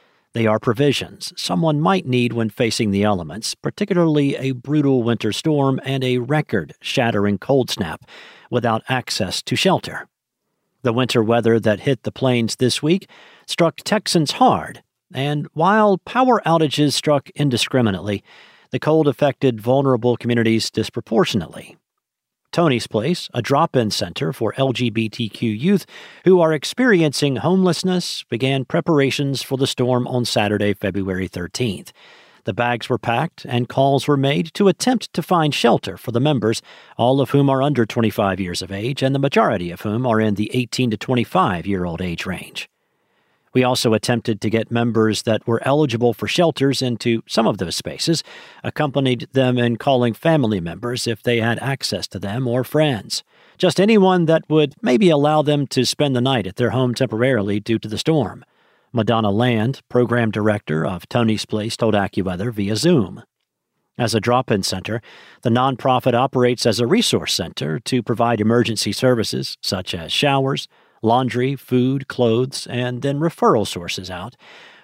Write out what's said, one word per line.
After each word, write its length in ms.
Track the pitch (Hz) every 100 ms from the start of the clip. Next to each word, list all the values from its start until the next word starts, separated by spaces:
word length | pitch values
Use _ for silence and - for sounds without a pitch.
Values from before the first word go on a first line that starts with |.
| _ _ _
They 120 | 117 110
are 140 | 107
provisions 720 | - 113 143 127 87 - - -
someone 420 | - 180 160 147
might 240 | 165 190
need 300 | 135 127 120
when 160 | 117 113
facing 400 | - 117 - 113
the 120 | 98
elements, 520 | 104 98 80 98 -
particularly 840 | - - - 208 175 170 151 139 143
a 140 | 135
brutal 520 | 127 120 151 139 131
winter 300 | 113 113 107
storm 480 | 98 160 151 135 131
and 200 | - 135
a 140 | 127 127
record-shattering 1200 | 120 151 151 107 73 - - - 117 107 101 101
cold 320 | - 139 120
snap, 340 | - 87 78 - - - - -
without 340 | 123 117 113 -
access 500 | 131 - - 95 -
to 120 | - 123
shelter. 500 | 190 156 - - - _ _ _ _ _ _ _
The 100 | 123
winter 300 | 117 131 123
weather 360 | 110 117 113 113
that 220 | 107 101
hit 220 | - 135
the 100 | -
plains 440 | - 131 123 113 -
this 260 | 127 -
week 260 | 151 185 - - - - -
struck 320 | - 165 -
Texans 540 | - 214 - 180 147
hard, 500 | - 254 104 80 - _ _ _
and 340 | 123 139 147 143
while 420 | - 170 214 214 185
power 460 | - 233 262 233
outages 480 | - 165 156 - 147
struck 380 | - - 147 -
indiscriminately, 920 | - 147 120 - 131 113 92 98 98 - - - _ _
the 80 | 123
cold 300 | - 160 147
affected 540 | 127 147 - 135 113
vulnerable 560 | 104 131 139 127 120 117
communities 520 | 120 120 113 113 -
disproportionately. 1080 | - 107 - - 226 180 110 76 - - - _ _ _ _ _ _ _
Tony's 340 | - 170 120 -
Place, 420 | 113 120 175 -
a 80 | 123
drop-in 480 | 117 139 160 139 110
center 420 | - 92 82 82
for 220 | - 110 -
L 160 | 135
G 160 | 117 123
B 220 | 110 110
T 180 | - 113
Q 220 | - 120
youth 340 | 107 160 202 - - - -
who 160 | - 185
are 140 | 160
experiencing 840 | 156 - - 254 190 156 - 143 127
homelessness, 880 | 131 190 185 165 185 185 - - -
began 340 | 117 131 139
preparations 800 | 127 175 165 156 139 - 143 135
for 160 | - 131
the 80 | 135
storm 400 | - 123 127 123
on 180 | 127
Saturday, 480 | 120 - 104 104 104
February 560 | 101 101 92 95 92 92
thirteenth. 640 | - 87 - 127 90 - - - - _ _
The 100 | -
bags 340 | 95 120 120 -
were 80 | 120
packed 480 | - 117 156 - -
and 220 | 120 123
calls 400 | - 135 139 -
were 80 | 147
made 380 | 135 151 170
to 140 | - 196
attempt 440 | 175 - 247 -
to 100 | -
find 320 | 165 175 156
shelter 440 | 131 - 143 - 90
for 140 | -
the 80 | 120
members, 420 | 139 143 107 113 - - - -
all 240 | 117 139
of 100 | 131
whom 200 | 139 139
are 120 | 135
under 220 | 139 131
twenty-five 560 | 113 - 113 - 101 92
years 220 | 92 85
of 100 | 92
age 300 | 98 113 143
and 120 | 131
the 40 | 139
majority 520 | 139 220 214 107 87
of 120 | 85
whom 240 | 107 107 127
are 140 | 110
in 160 | 110 101
the 140 | 104
eighteen 360 | 127 123 - 127
to 40 | 107
twenty-five 720 | - 123 117 175 170 87 80
year 180 | 98
old 160 | 90 82
age 240 | 92 85
range. 460 | - 90 - - - _ _ _ _ _ _ _ _
We 100 | 127
also 300 | 127 123 123
attempted 480 | 110 - 120 - 104
to 80 | 110
get 200 | 113 110
members 520 | 117 120 113 110 101
that 240 | - 107 -
were 200 | 117 -
eligible 460 | 143 151 113 120
for 160 | 113 104
shelters 540 | - 170 - 135 127
into 400 | 127 117 123 113 -
some 200 | - 220
of 100 | 104
those 180 | 85
spaces, 480 | - - 69 - 160 - - - -
accompanied 640 | 117 - 151 131 135 123 -
them 240 | 131 127 123
in 220 | 120 113
calling 340 | - 131 123
family 480 | 107 165 160 117 104
members 460 | 85 85 120 123 -
if 160 | 113
they 180 | - 120
had 180 | 110 113
access 460 | 120 135 - 95 -
to 100 | 98
them 280 | 98 113 127
or 180 | 123
friends. 600 | 123 151 151 117 - - - _ _ -
Just 240 | 185 -
anyone 460 | 202 226 185 185 165
that 180 | 160 -
would 240 | 156 147 -
maybe 260 | 233 247 190
allow 320 | 151 147 156
them 260 | 143 147 139
to 180 | - 120
spend 280 | - 147
the 60 | 127
night 260 | 127 131 92
at 100 | 95
their 140 | 120
home 240 | 120 127
temporarily 640 | 117 127 110 123 123 101 101
due 200 | 101 110
to 100 | 107
the 80 | 107
storm. 480 | - 160 101 - - _ _ _ _
Madonna 380 | 120 107 113 107
Land, 500 | 101 123 113 113 135 -
program 420 | 123 120 120 113
director 540 | 107 107 104 - 80
of 240 | 80 90 -
Tony's 380 | 127 113 107 -
Place, 320 | 107 107 -
told 160 | 117
AccuWeather 580 | 104 98 - 95 90 110
via 240 | 107 98 107
Zoom. 460 | 156 170 95 101 - _ _ _ _ _ _ -
As 180 | 120
a 60 | 113
drop-in 440 | 101 123 131 107
center, 360 | 95 95 90 113 - - - -
the 100 | 127
nonprofit 600 | 117 131 127 139 127 131
operates 540 | 117 135 131 123 123 123
as 120 | 101
a 80 | 120
resource 460 | 208 - 110 76
center 460 | - 85 - 71 76
to 240 | - 127
provide 400 | 113 113 117 113
emergency 500 | 107 117 117 110 -
services 640 | 98 127 123 101 127 135 -
such 320 | - 95 95
as 180 | 90 78
showers, 560 | - 143 139 135 143 - _ _ _
laundry, 520 | 110 123 127 110 127
food, 540 | 139 - 127 127 135 131
clothes, 580 | - 120 113 131 - -
and 340 | 120 123 123
then 180 | 135 143
referral 460 | 165 - 240 135 98
sources 440 | - 85 - 92
out. 240 | 90 92 - - - - -